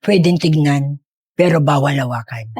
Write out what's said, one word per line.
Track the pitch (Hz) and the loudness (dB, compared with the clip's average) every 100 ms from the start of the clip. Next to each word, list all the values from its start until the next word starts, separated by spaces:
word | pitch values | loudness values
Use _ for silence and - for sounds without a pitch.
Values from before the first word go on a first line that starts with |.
Pwedeng | - 196 175 175 | 2 2 2 2
tignan, | 165 156 147 143 139 143 _ _ _ | 2 2 2 0 -2 -8 _ _ _
pero | - 180 165 | 0 2 2
bawal | 139 131 139 139 | 2 0 0 -2
hawakan. | 127 120 113 120 110 | -4 -8 -10 -14 -14